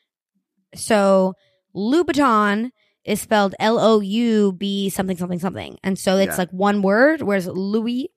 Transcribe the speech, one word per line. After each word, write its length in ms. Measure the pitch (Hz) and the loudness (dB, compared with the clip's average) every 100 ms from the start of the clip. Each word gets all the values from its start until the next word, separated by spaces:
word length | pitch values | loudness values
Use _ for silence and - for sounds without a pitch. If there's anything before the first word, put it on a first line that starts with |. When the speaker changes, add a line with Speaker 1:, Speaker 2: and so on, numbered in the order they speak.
| _ _ _ _ _ _ _ - | _ _ _ _ _ _ _ -16
Speaker 1:
So 580 | - 214 196 190 190 185 _ _ _ 185 | -2 2 4 4 2 -4 _ _ _ -6
Louboutin 960 | 214 311 330 285 277 214 208 208 247 - _ _ - | 0 0 0 0 2 2 2 0 -4 -10 _ _ -6
is 160 | 202 | -6
spelled 340 | - 220 196 - | 0 2 2 0
L 200 | 214 226 | -2 2
O 200 | 202 214 | 4 2
U 540 | 196 220 233 214 202 | 2 0 2 2 2
B 360 | 180 202 196 196 | 0 -4 -2 -4
something, 280 | - 190 175 | -4 -4 -4
something, 220 | 180 180 | -6 -4
something. 380 | 180 110 76 - | -6 -8 -12 -8
And 140 | 190 190 | -6 -2
so 200 | 202 190 | 0 2
it's, 160 | 190 | 2
Speaker 2:
Yeah. 40 | - | -2
Speaker 1:
like, 140 | 175 | -4
one 300 | 185 202 202 | 0 0 2
word, 400 | 196 208 277 320 | 0 4 4 2
whereas 260 | 202 196 180 | -2 -2 -4
Louis 640 | 180 196 220 226 247 302 | -6 -4 -2 -2 -6 -8